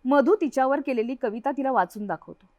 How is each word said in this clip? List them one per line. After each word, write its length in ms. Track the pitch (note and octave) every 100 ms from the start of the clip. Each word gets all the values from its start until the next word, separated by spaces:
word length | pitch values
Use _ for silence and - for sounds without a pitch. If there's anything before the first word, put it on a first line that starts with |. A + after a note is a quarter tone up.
मधू 320 | B3 C#4+ C4 G#4
तिच्यावर 400 | D4+ C4+ C4 C#4+ C#4
केलेली 280 | B3 A3+
कविता 360 | C4 A#3 A3+ C4+
तिला 220 | C#4 C4+
वाचून 340 | A#3+ F3+ G#3+ G3+
दाखवतो. 420 | D#3+ - - F#3